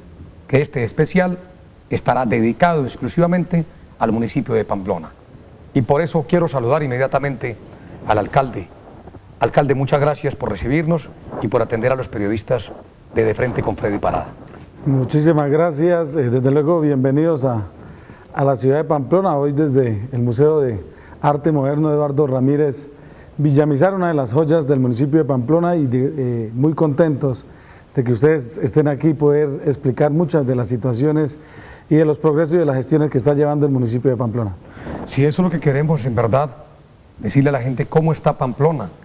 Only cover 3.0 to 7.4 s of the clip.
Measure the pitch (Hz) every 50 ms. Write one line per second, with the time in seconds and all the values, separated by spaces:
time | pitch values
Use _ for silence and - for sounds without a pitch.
3 | 135 120 - 170 170 170 180 180 165 - - 165 156 - - - - - - -
4 | 113 113 107 113 117 110 - 143 110 123 120 110 101 - 104 101 92 104 95 85
5 | 78 - - - - - - - - - - - - - - 143 117 - 143 147
6 | 170 - - 165 147 - 175 175 170 156 127 135 117 117 143 160 151 135 123 123
7 | 135 131 - 139 135 143 131 120